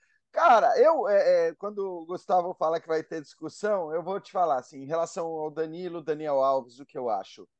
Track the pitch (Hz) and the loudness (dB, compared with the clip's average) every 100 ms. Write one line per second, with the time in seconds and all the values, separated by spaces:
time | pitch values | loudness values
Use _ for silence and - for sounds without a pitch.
0 | _ _ _ - 330 277 165 156 285 320 | _ _ _ 2 6 6 6 6 6 4
1 | 196 202 180 180 165 165 202 208 196 180 | 4 4 4 4 2 -2 -8 -6 -6 -8
2 | 160 175 - 185 175 170 160 165 - 160 | -8 -10 -2 0 0 -2 -2 -2 -2 -4
3 | 156 165 147 - 156 - 208 202 160 160 | -4 -10 -12 -14 -14 -8 -4 -2 -2 -6
4 | 170 196 - 196 170 135 123 139 135 165 | -6 -8 -6 -2 0 0 -4 -12 -6 -4
5 | 165 - 165 160 156 147 160 160 180 170 | -4 -6 -8 -6 -6 -6 -6 -6 -10 -8
6 | 151 151 156 139 135 135 123 120 139 139 | -6 -6 -2 2 2 0 -4 -14 -16 -8
7 | 123 104 95 - 92 _ | -4 -4 -6 -16 -20 _